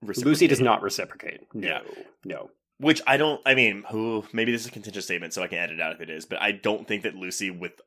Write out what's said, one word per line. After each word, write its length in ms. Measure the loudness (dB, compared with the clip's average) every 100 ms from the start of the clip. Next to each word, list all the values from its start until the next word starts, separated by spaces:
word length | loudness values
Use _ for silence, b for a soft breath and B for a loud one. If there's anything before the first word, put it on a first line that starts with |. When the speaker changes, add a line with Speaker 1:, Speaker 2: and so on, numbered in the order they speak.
Speaker 1:
reciprocate. 260 | -8 0 4
Speaker 2:
Lucy 200 | 6 6
does 120 | 6
not 220 | 4 4
reciprocate. 600 | 2 -4 -6 -10 -12 -12 -12
No, 140 | -6 -4
Speaker 1:
Yeah. 120 | -4 -8 B B B -12
Speaker 2:
no. 240 | -10 -12 _ _ 0
Speaker 1:
Which 220 | 4 4 4
I 120 | 4
don't, 220 | 4 2 4
I 80 |
mean, 300 | 6 4 2 -4
who, 340 | -4 -2 -2 -2
maybe 180 | -2 0
this 100 | 0
is 60 | -4
a 40 |
contentious 340 | -12 -12 -8 -4
statement, 280 | -4 -4
so 100 | -6
I 40 | -4
can 120 | -4
edit 160 | -4 -4
it 60 |
out 120 | -4
if 80 | -4
it 80 | -10
is, 160 | -10 -8
but 160 | -2
I 100 | -2
don't 340 | 0 0 0 -2
think 160 | -4
that 100 | -4 -6
Lucy, 360 | -8 -6 -6
with 220 | -6 -10 -12